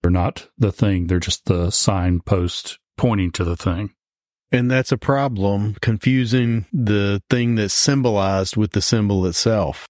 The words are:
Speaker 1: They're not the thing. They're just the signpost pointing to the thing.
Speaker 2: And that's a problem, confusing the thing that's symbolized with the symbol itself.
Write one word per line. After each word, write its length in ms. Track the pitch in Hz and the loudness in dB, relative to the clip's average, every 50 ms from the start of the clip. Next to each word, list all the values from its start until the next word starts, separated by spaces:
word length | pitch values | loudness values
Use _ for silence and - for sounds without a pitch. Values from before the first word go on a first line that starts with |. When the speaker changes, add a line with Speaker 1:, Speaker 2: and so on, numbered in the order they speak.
Speaker 1:
They're 100 | - 87 | 2 2
not 380 | 90 90 87 131 - - - - _ | 2 2 0 -2 -4 -6 -18 -18 _
the 160 | - 123 101 | 0 0 0
thing. 360 | - - 110 104 98 92 87 85 | 2 0 0 0 2 0 0 0
They're 120 | 92 90 | 0 0
just 260 | 85 - - - _ | 0 -2 -4 -4 _
the 260 | - 95 87 87 90 | -2 0 0 0 0
signpost 1040 | - - - - 104 92 90 90 90 85 - - 104 92 90 87 - - - - - - _ _ _ | 0 0 0 0 0 0 0 0 0 0 0 0 0 0 0 -2 -4 -6 -10 -10 -14 -14 _ _ _
pointing 360 | - - 123 113 101 92 87 | -2 0 0 2 0 -2 -2
to 120 | 85 - 92 | -2 -2 -2
the 140 | 85 87 85 | -2 -2 -2
thing. 340 | - 98 85 87 104 98 _ _ _ _ _ _ _ _ _ _ _ _ | -2 -2 -2 -2 -6 -8 _ _ _ _ _ _ _ _ _ _ _ _
Speaker 2:
And 180 | - 123 123 123 | 0 0 2 2
that's 220 | 131 131 127 - | 0 0 0 0
a 80 | 139 120 | -2 -2
problem, 760 | - - 139 139 139 139 120 98 95 101 101 101 104 107 104 - | 0 0 0 0 0 -2 -2 0 0 2 2 2 0 -2 -4 -2
confusing 880 | - - 113 104 - 131 127 131 127 113 117 127 120 117 117 113 101 _ | -2 -2 -2 0 0 0 2 2 0 2 0 0 2 0 0 -2 -4 _
the 520 | - 156 120 104 104 101 101 101 101 98 - _ | -4 -2 0 2 2 2 2 0 0 -2 0 _
thing 280 | 127 123 120 120 117 | 0 2 2 2 0
that's 180 | 113 107 98 - | 0 0 -2 0
symbolized 800 | - - - 143 139 131 123 107 101 95 98 98 95 95 - - | 0 2 2 2 2 2 2 2 2 2 2 0 0 -2 -2 0
with 160 | 107 107 101 | -2 -2 0
the 120 | - 101 - | 0 -2 0
symbol 420 | - - 113 107 101 101 95 92 | 0 0 0 2 2 2 2 0
itself. 600 | 92 85 - - 113 113 107 92 71 - - - - | 0 -2 0 0 0 2 0 0 -2 -4 -10 -14 -20